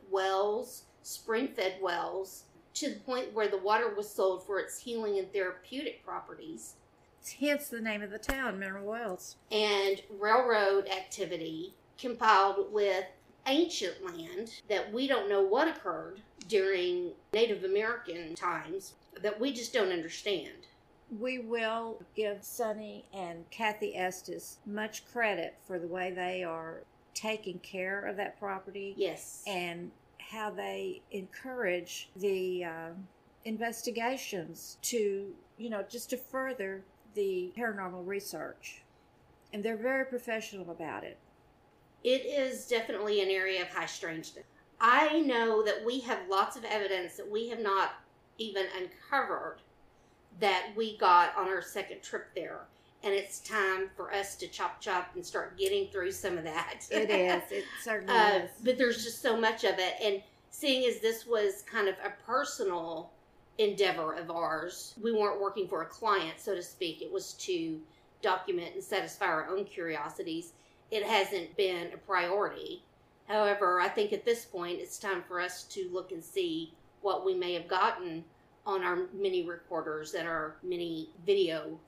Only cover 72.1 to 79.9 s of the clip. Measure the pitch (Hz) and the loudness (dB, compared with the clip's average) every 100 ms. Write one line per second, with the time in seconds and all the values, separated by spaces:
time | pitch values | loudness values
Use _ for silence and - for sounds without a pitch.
72.1 | 180 175 202 185 - - 359 - _ _ | 2 4 2 2 -2 -8 -10 -14 _ _
73.1 | _ - 214 208 202 185 180 190 208 208 | _ 0 4 6 6 4 4 4 2 2
74.1 | 202 - 233 - 185 175 180 - - 208 | 2 2 0 -2 -6 -4 -4 -6 -6 -2
75.1 | 180 170 180 180 - - 202 180 180 - | -2 -2 -2 -2 -6 -8 -6 -4 -4 -6
76.1 | 170 160 196 175 160 160 - - _ 202 | -10 -6 -2 0 -2 -6 -12 -20 _ 0
77.1 | 180 190 180 180 175 170 185 214 196 180 | 2 2 0 0 -2 0 4 4 2 -4
78.1 | 165 165 - _ _ - 190 180 175 180 | -8 -10 -18 _ _ -2 0 2 2 0
79.1 | 196 196 185 170 170 - 165 160 | 0 0 2 0 -6 -4 -4 -2